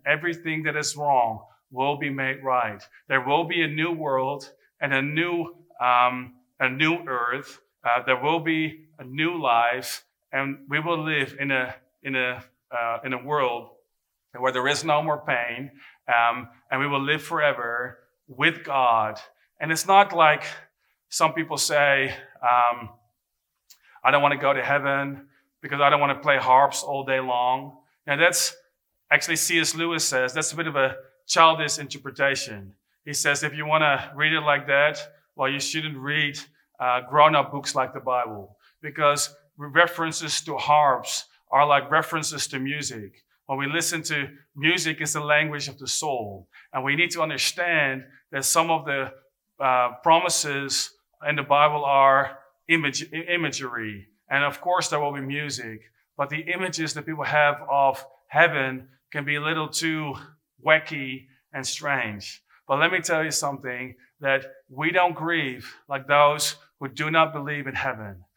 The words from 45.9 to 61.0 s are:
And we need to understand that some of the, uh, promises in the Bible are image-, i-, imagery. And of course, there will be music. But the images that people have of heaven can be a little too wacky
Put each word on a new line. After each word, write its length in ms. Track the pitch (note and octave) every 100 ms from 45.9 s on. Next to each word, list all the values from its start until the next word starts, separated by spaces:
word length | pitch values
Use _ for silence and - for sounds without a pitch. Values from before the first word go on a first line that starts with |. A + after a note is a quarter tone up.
| - D#3 B2+ G#2+ G2 F#2+ - _
And 100 | C3+
we 120 | C3+ D3
need 160 | F3
to 100 | D#3
understand 840 | D#3 C3+ - - F3 D#3+ C#3 C3 C3 _ _
that 140 | C#3 C3
some 260 | E3+ E3
of 140 | D#3+ D3
the, 280 | C#3 C3+ - _ _ _ -
uh, 340 | C3+ B2+ B2 A#2
promises 880 | G#3 E3 F3+ - D3+ C#3 C#3 - - _ _ _ D3+
in 100 | D3
the 80 |
Bible 420 | C3 C#3+ D3+ D3+ C#3+
are 540 | C#3 C3+ C3+ C3+ - - _ -
image-, 400 | E3 C#3+ C3 D3+
i-, 20 | D#3
imagery. 920 | E3+ F3 D3+ C3+ C3 A#2 G#2+ G2+ - _ -
And 160 | C3+
of 160 | C#3+ C#3
course, 300 | F3 F3+ E3+
there 100 | D3
will 140 | D3
be 80 | C#3
music. 600 | C3+ C#3+ D3 A#2 A2+ A2 _ _ _ -
But 120 | C#3
the 120 | D#3
images 540 | E3 F3+ F#3 D#3+ D#3 D3+
that 100 | D#3
people 180 | D3+
have 380 | C3 D3+ D3 D3 -
of 340 | C#3 C3+ C3+ - _ -
heaven 640 | D3 E3+ D3+ C3 C3 - _ _
can 120 | D3
be 120 | C#3 D3
a 60 |
little 260 | D3+ D#3+ D3+
too 480 | - E3 D#3 D3 C3 - _ _ _ C3+
wacky 640 | D#3 D#3 D3+